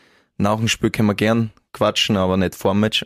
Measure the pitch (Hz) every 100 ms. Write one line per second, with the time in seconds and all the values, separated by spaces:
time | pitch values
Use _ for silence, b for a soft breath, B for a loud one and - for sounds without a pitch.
0 | b b b - 101 110 113 - 113 -
1 | 107 98 104 117 110 - _ - 104 -
2 | - 104 92 95 90 - 101 98 107 -